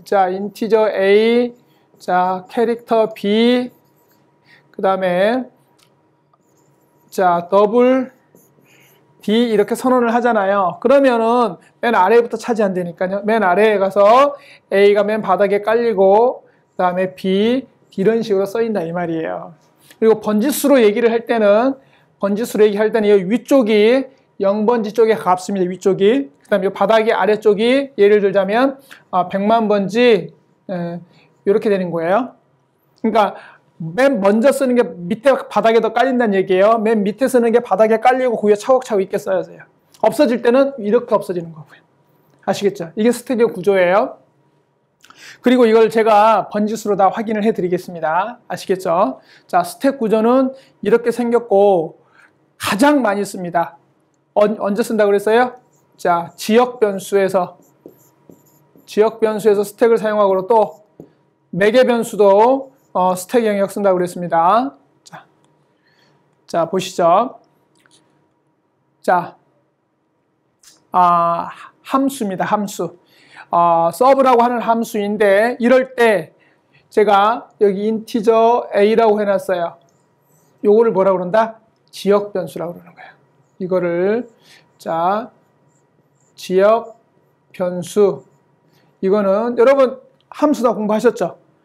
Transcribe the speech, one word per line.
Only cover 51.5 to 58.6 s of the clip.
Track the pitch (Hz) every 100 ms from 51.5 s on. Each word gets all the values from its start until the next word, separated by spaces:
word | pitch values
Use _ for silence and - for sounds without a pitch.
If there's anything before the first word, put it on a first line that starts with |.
| 196 202 185 160 - _ _ _ _ _ _
가장 | - 202 285 294
많이 | 226 202 196
씁니다. | 202 175 170 165 - _ _ _ _ _ -
언-, | 208 214
언제 | 196 202
쓴다고 | 233 226 208
그랬어요? | 202 202 226 247 - _ _ _ _
자, | 180 175 170 -
지역 | - 220 247 240
변수에서, | 208 196 190 196 190 190 180 - _ _ - _ _ _ _ - _ _